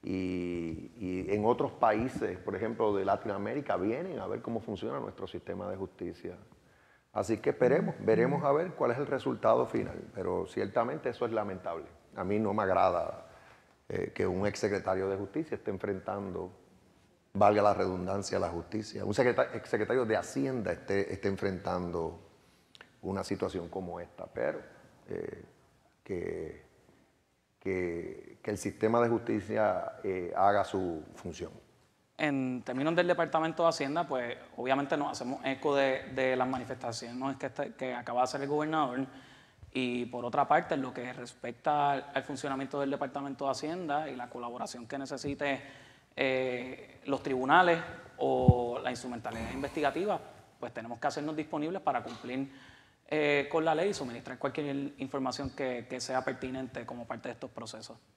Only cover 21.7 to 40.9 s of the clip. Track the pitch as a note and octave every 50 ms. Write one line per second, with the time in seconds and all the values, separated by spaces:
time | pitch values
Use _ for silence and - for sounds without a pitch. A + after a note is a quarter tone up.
21.7 | F2+ F2+ F2+ F2 E2+ E2+ E2 D#2+ E2+ - - - - _ _ _ _ _ _ _
22.7 | _ - - _ _ _ - F#2 G2 F#2+ F#2+ - G2+ F2+ F#2+ F#2 F#2 F#2 E2+ E2+
23.7 | - F#2+ F#2 E2+ F2 F2 F2 - - - F2+ - - - B2 D3 D3+ D3+ - -
24.7 | - - - - _ _ - - G1+ G1+ G1+ G1+ - - - - _ _ _ _
25.7 | _ _ _ _ _ _ _ - G2+ F2 F2 E2+ E2 F2 E2 D#2 - - - -
26.7 | _ _ _ - _ _ _ _ _ _ _ _ _ _ _ _ _ _ - F#2+
27.7 | F#2+ F#2 F2+ E2+ E2+ E2+ E2 - - - - - - - - A2 G#2+ F#2 - G2+
28.7 | - - A2 A2 A#2 A#2 A#2+ A#2 A#2 G#2+ A2+ - A2 G#2+ F#2+ G#2+ G#2+ A2 G#2+ G2+
29.7 | F#2 F2+ - - - - - G2 F#2 F#2 F2 E2+ E2 E2+ F#2+ G2+ G2+ G2+ F#2+ -
30.7 | - G2 F#2 F2 E2 D#2 D2+ - - - - F2+ D#2+ - F2 D#2 - - - _
31.7 | _ _ _ _ _ _ _ _ _ - D#3 D3+ C#3 C3+ C3 B2+ B2+ B2 - -
32.7 | B2 C3 C#3+ D#3+ E3+ F3 F3 F3 F3 F3 E3 D#3+ - D#3+ D#3+ D#3+ D#3+ - E3+ E3
33.7 | D#3+ - C#3+ C#3 D3 E3+ E3+ E3 C#3+ B2+ A#2+ A#2+ B2+ - - - - - A#2+ C3
34.7 | C3+ C#3 C#3+ C#3 E3+ D3 C#3+ C#3 B2 - B2 B2 C3+ - - C3+ C3+ B2+ - D3+
35.7 | C#3+ C#3 C3+ C3+ C3 - - - C3 C3+ C3 C3 C3 B2+ B2+ B2+ C3 B2+ A#2+ A#2+
36.7 | C3 A#2+ - A#2+ A2+ - B2 A#2 A#2+ B2+ C3 C3+ C3+ C3 - C3 - - C#3+ C3
37.7 | - - C3 B2+ B2 A#2+ A2+ - A#2+ B2 B2+ B2+ - C#3 C#3 C#3 D3 D3+ D3+ D3+
38.7 | D#3+ D#3+ D3 B2+ B2 C3 C3+ B2+ - - - - - - - _ _ _ - -
39.7 | - C3 B2+ B2 A#2+ B2 A#2+ A#2 - A#2+ A#2 B2 A#2+ A#2+ A2+ - D3+ E3 F3 -
40.7 | E3 C#3 C3 B2+